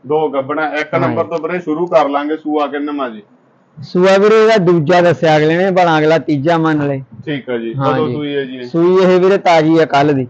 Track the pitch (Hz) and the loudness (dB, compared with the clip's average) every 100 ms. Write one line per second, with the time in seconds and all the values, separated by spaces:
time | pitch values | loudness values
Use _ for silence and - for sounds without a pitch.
0 | 127 156 156 139 131 151 156 147 151 165 | -2 -2 -2 -4 -4 -4 -4 -4 -4 -2
1 | - - 160 165 156 175 170 151 175 165 | -2 -2 -4 -6 -6 -6 -4 -4 0 0
2 | 143 143 147 156 151 151 143 143 147 147 | 0 -2 -4 -6 -4 -4 -2 -4 -6 -6
3 | 127 156 - _ _ _ _ - - 185 | -8 -10 -20 _ _ _ _ -20 -6 0
4 | 185 196 208 220 220 220 175 175 143 180 | 4 4 4 6 4 4 2 2 2 4
5 | 175 160 160 156 151 165 190 185 175 156 | 4 2 2 2 2 2 0 2 2 2
6 | 156 160 156 147 143 170 160 151 143 139 | 2 0 0 -2 0 0 0 0 -2 -6
7 | 131 107 120 143 123 120 113 123 135 131 | -10 -16 -10 -10 -6 -6 -6 -4 -2 -2
8 | 123 123 147 143 135 127 123 165 175 185 | -2 -4 -6 -6 -6 -10 -6 -2 2 2
9 | 185 185 190 196 180 165 156 160 156 139 | 2 2 2 2 2 2 4 2 2 2
10 | 147 139 | 0 0